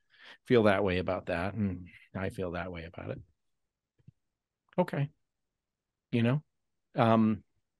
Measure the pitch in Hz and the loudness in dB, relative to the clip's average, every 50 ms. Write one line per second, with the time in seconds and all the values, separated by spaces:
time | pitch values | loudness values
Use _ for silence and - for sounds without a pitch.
0 | _ _ _ _ - - - - _ - 127 117 107 107 98 98 101 98 90 90 | _ _ _ _ -20 -20 -20 -12 _ 2 4 4 6 4 4 4 2 0 0 0
1 | 87 87 92 92 - - 90 85 87 98 95 107 104 98 90 90 90 87 - - | -2 -2 -4 -6 -4 -4 -4 -4 -4 -4 -4 -2 -2 -2 -4 -6 -10 -14 -20 -20
2 | - _ - 92 95 92 - - 92 87 82 87 85 95 90 82 82 85 - - | -20 _ -10 -8 -6 -6 -6 -6 -6 -6 -6 -6 -8 -8 -10 -10 -12 -12 -14 -12
3 | - - - - - _ _ _ _ _ _ _ _ _ _ _ _ _ _ _ | -10 -10 -10 -10 -12 _ _ _ _ _ _ _ _ _ _ _ _ _ _ _
4 | _ - - _ _ _ _ _ _ _ _ _ _ _ _ - 180 - - 160 | _ -20 -20 _ _ _ _ _ _ _ _ _ _ _ _ -2 -2 -2 -2 -4
5 | 143 151 - _ _ _ _ _ _ _ _ _ _ _ _ _ _ _ _ _ | -4 -4 -6 _ _ _ _ _ _ _ _ _ _ _ _ _ _ _ _ _
6 | _ _ - 120 113 117 127 151 - _ _ _ _ _ _ _ _ _ - 156 | _ _ -2 0 2 2 2 0 -2 _ _ _ _ _ _ _ _ _ 0 2
7 | 120 113 113 113 110 110 110 92 - _ _ _ _ _ _ | 4 4 6 4 4 2 0 -2 -6 _ _ _ _ _ _